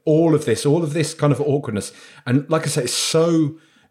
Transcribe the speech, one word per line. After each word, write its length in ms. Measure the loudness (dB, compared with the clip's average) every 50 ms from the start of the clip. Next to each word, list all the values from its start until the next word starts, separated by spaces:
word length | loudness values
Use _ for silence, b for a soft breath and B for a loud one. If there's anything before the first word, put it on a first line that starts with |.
| -2
All 320 | 0 2 4 4 4 2
of 80 | 2 2
this, 200 | 0 -2 0 2
all 200 | 2 2 2 0
of 80 | -2 -2
this 220 | -2 -2 -4 -2
kind 180 | 0 0 2 2
of 80 | 2
awkwardness. 500 | 0 0 -2 -2 -2 -4 -6 -6 -6 -8 -12 B B B B B B
And 220 | B 0 0 0 0
like 140 | -2 -2 -2
I 40 |
say, 180 | -2 -2 -2 -2
it's 80 | -4 -4
so 680 | -4 -2 0 0 2 2 2 2 2 0 0 -4 B B B B B B B